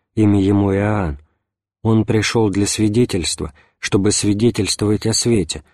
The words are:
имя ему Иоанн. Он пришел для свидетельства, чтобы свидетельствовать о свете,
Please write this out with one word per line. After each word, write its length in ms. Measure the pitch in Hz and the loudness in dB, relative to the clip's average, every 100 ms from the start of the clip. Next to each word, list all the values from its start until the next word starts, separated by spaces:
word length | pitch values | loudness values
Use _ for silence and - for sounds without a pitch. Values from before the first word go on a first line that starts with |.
| _ | _
имя 260 | - 104 101 | 0 2 4
ему 320 | 98 101 101 | 2 2 2
Иоанн. 460 | 98 104 104 85 71 _ _ _ _ _ _ | 0 0 -2 -4 -6 _ _ _ _ _ _
Он 240 | 110 110 107 | 0 2 2
пришел 420 | 110 101 117 107 | 0 0 0 0
для 180 | 95 98 | 0 -2
свидетельства, 880 | - 107 113 123 95 78 - 80 - _ _ | 0 0 2 0 -2 -6 -6 -10 -12 _ _
чтобы 320 | - 107 101 | -2 0 2
свидетельствовать 960 | - 104 101 120 - 92 - 104 104 113 | 0 0 2 2 0 -4 -2 -2 -2 -2
о 60 | |
свете, 520 | 110 117 110 80 - - | -2 0 0 -2 -8 -14